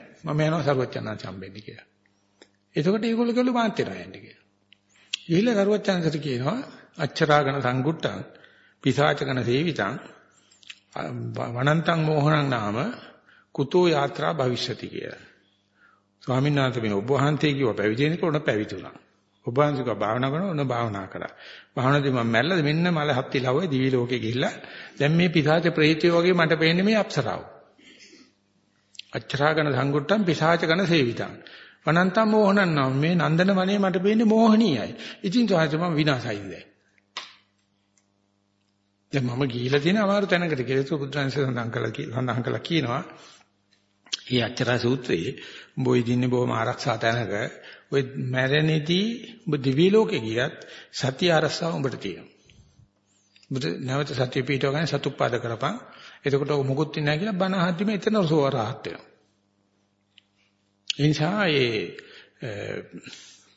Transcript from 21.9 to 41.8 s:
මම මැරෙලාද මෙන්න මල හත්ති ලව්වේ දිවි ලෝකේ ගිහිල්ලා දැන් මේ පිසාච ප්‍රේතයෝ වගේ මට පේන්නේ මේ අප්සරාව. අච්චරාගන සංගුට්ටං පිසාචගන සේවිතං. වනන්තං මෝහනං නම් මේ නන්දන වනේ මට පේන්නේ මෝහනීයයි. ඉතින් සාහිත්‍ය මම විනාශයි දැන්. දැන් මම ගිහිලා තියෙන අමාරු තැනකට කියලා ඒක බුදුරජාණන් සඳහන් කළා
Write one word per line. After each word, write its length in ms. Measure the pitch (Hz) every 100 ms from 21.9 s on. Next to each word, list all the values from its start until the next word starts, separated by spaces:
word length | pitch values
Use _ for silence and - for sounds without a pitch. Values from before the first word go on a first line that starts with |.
| 143 139
මම 160 | 127 117
මැරෙලාද 340 | 113 143 185
මෙන්න 240 | 147 156 175
මල 240 | 165 147
හත්ති 260 | 127 131 139
ලව්වේ 280 | 127 131 185
දිවි 200 | 131 131
ලෝකේ 300 | 127 120 123
ගිහිල්ලා 340 | 110 123 180 - - - -
දැන් 180 | - 143
මේ 160 | 165 180
පිසාච 380 | 165 143 160 170
ප්‍රේතයෝ 420 | 156 151 160 170
වගේ 200 | 170 175
මට 180 | 180 160
පේන්නේ 300 | 160 160 170
මේ 120 | 196 220
අප්සරාව. 460 | 196 - 110 87 - - - _ - - - - - _ _ _ _ _ _ - -
අච්චරාගන 580 | - - 139 147 156 151
සංගුට්ටං 520 | 127 139 147 147 208
පිසාචගන 580 | 180 151 160 170 170 165
සේවිතං. 500 | 185 165 123 113 98 - - - - _
වනන්තං 480 | - 165 185 185 220
මෝහනං 340 | 214 208 196
නම් 300 | 185 151 131 135
මේ 180 | 156 180
නන්දන 340 | 147 160 185
වනේ 260 | 190 185 202
මට 240 | 196 185
පේන්නේ 240 | 190 220 226
මෝහනීයයි. 640 | 220 226 214 226 127 92 - - -
ඉතින් 240 | 196 220 226
සාහිත්‍ය 300 | 180 160 156
මම 180 | 175
විනාශයි 460 | 151 156 131 117 104
දැන්. 260 | 98 82 - _ _ _ _ - - - _ _ _ _ _ _ 50 50 50 _ _ _ _ _ _ _ _
දැන් 120 | 139
මම 180 | 123 120 139
ගිහිලා 340 | 120 123 143
තියෙන 180 | 151 208
අමාරු 280 | 202 202 196
තැනකට 360 | 180 175 147
කියලා 200 | 123 135
ඒක 100 | 135
බුදුරජාණන් 400 | 160 135 147 135
සඳහන් 380 | 139 135 120 113
කළා 220 | 117